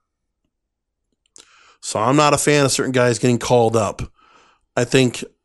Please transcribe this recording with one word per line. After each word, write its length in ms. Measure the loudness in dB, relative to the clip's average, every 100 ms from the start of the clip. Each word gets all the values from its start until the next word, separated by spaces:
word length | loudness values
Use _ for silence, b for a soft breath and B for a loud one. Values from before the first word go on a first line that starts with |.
| _ _ _ _ _ _ _ _ _ _ _ _ _ -20 b b b b
So 180 | -8 -4
I'm 160 | 0 2
not 180 | 2
a 40 | 2
fan 260 | 2 2
of 80 | 2
certain 200 | 0 -2
guys 260 | 0 0 0
getting 200 | 0 -2
called 380 | 0 2 2 0
up. 260 | -2 -6 -14 b b b b b _
I 100 | -6
think 380 | 0 0 0 -2 -14 _